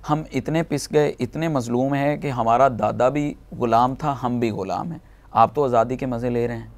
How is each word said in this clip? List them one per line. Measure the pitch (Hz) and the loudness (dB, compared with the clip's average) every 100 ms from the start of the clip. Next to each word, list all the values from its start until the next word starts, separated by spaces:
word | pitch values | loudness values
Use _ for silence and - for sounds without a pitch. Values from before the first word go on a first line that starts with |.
| - | -2
हम | 151 156 | -4 -2
इतने | 131 - 156 | -6 -2 -2
पिस | 165 147 - | -2 -4 0
गए, | 151 147 - | 2 2 0
इतने | 123 147 165 | -6 -4 -2
मजलूम | 147 113 120 135 | -2 0 0 0
हैं | 143 143 147 | 0 0 -2
कि | 147 | -4
हमारा | 123 113 117 135 | -2 2 4 4
दादा | 113 107 110 127 | 4 -2 2 2
भी | 143 147 147 - | 2 -4 -6 -14
ग़ुलाम | - 117 113 127 | -4 2 4 2
था, | 135 151 | 0 -4
हम | 131 123 120 | -4 -4 -2
भी | 117 | -2
ग़ुलाम | 101 95 92 175 | -2 -6 -6 -6
हैं। | 165 - - - | -10 -16 -20 -4
आप | - 113 127 | 4 4 4
तो | |
आज़ादी | 139 120 117 127 | 2 2 2 -2
के | 131 | -4
मज़े | 117 123 | -4 -2
ले | 120 120 | -2 -2
रहे | 117 | -4
हैं। | 113 | -12